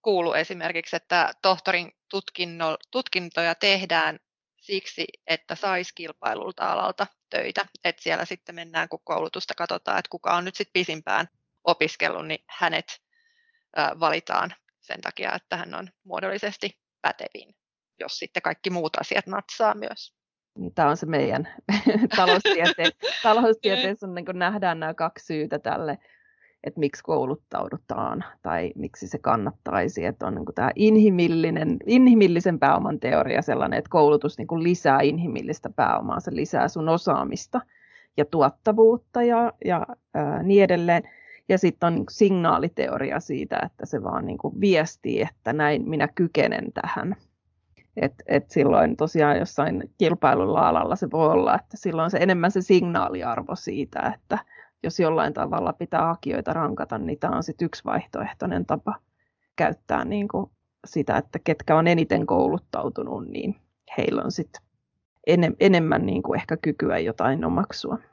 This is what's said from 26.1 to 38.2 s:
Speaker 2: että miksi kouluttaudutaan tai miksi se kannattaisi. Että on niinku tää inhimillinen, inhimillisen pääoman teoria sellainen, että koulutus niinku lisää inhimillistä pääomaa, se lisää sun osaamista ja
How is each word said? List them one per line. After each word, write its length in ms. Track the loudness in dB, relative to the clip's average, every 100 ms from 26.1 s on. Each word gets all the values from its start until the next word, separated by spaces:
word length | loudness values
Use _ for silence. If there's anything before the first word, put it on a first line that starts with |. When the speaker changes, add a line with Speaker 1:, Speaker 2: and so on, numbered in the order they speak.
| _ _ _ _ _
Speaker 2:
että 160 | -12 -4
miksi 220 | -4 -4
kouluttaudutaan 1200 | -2 -2 -2 -6 _ -8 -6 -10 _ -6 -4 -6 -10 -12
tai 300 | -6 -4 -4 -8
miksi 320 | -12 -10 -10
se 100 | -4
kannattaisi. 840 | 0 0 -2 -8 -4 -2 -2 -2
Että 220 | -6 -4 -6
on 80 |
niinku 180 | -6 -8
tää 180 | -2 -2
inhimillinen, 1000 | 4 6 8 6 6 2 2 0 0 -2 -2 4
inhimillisen 720 | 8 8 8 8 4 2 2
pääoman 420 | 4 4 0 -4
teoria 420 | 0 2 2 0
sellainen, 360 | 0 -2 0 -2
että 120 | 0
koulutus 480 | 4 6 6 2 -6
niinku 240 | -6 -2
lisää 380 | 0 2 4 4
inhimillistä 720 | 4 0 -4 -6 -6 -8 -6
pääomaa, 500 | 0 2 0 -2 -6
se 140 | -6
lisää 340 | -6 -2 0 0
sun 200 | 0 0
osaamista 720 | 0 2 0 -2 -6 -6 -8 -8 _ _ _ _
ja 80 | -2